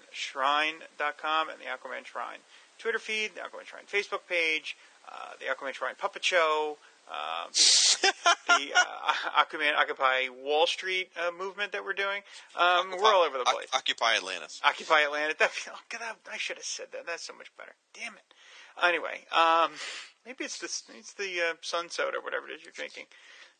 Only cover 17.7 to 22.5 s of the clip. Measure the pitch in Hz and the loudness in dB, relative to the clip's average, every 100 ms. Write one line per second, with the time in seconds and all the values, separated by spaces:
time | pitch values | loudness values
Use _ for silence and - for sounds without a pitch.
17.7 | - _ 196 226 185 _ _ - - - | -20 _ -14 -14 -14 _ _ -20 -20 -14
18.7 | - 175 165 - - - 160 165 165 156 | 2 4 4 -2 -8 -2 4 6 6 4
19.7 | 151 - - - _ 226 262 294 - 170 | -2 -10 -12 -14 _ -18 -10 -10 -8 -8
20.7 | - - 226 220 - 196 175 170 160 - | -10 -10 -20 -18 -8 -6 -2 -2 -2 -4
21.7 | 170 170 - 139 127 135 135 139 | -4 -4 -4 -2 -2 -4 -6 -6